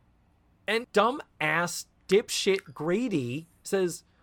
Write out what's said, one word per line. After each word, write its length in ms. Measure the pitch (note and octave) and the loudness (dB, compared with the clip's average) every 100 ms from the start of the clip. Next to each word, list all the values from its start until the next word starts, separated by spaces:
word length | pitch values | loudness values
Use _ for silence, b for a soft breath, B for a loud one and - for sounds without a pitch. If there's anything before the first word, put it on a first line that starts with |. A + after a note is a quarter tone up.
| _ _ _ _ _ _ - | _ _ _ _ _ _ -2
And 240 | A3 B3 | -2 0
dumbass 920 | - G#3+ C#4+ - _ D3+ D#3 F3 - - _ _ | 2 2 0 -10 _ -2 0 -2 -6 -12 _ _
dipshit 640 | F#3+ - - - F#3+ - | 2 2 -2 0 0 -2
Grady 720 | C3 D3+ F#3 B3 E3 A#2+ C3 E3 _ | -8 -2 0 0 -2 -2 -6 -10 _
says, 400 | - G3 F3+ E3 _ _ | -4 -2 -2 -4 _ _